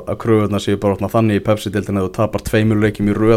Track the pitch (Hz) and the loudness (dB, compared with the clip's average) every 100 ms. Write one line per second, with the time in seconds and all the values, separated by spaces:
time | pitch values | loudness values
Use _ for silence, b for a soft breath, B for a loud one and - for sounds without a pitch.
0 | - 101 117 110 101 101 - 101 104 95 | -4 -4 0 2 2 -2 -2 0 0 -2
1 | 98 117 113 101 107 107 104 101 95 101 | -2 0 2 2 0 -2 -2 -4 -4 -2
2 | 92 - 107 - - 113 107 107 107 101 | -2 -2 -2 -2 -2 0 2 2 0 0
3 | 104 101 110 | 0 2 2